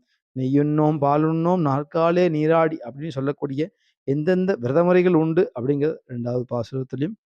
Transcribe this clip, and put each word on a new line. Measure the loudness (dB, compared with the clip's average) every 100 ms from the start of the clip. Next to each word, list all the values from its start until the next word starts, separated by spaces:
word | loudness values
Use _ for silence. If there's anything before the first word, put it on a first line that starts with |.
| _ _ _ -6
"நெய்யுண்ணோம், | 0 0 2 2 2 2
பாலுண்ணோம், | 2 2 2 0 0 0
நாற்காலே | 0 -2 -2 0 2 4 2
நீராடி" | 2 2 2 2 -2
அப்படின்னு | -12 -12 -10 -6
சொல்லக்கூடிய | -4 -4 -6 -4 -6 _ _ _ -4
எந்தெந்த | -2 2 2 2 0
விரத | 0 2
முறைகள் | 4 4 4 4
உண்டு | 2 0 0
அப்படிங்கிறது | -2 -2 0 -2 -4 -10
ரெண்டாவது | -8 -4 -4 -4
பாசுரத்திலையும், | -6 -6 -8 -8 -6 -6 -8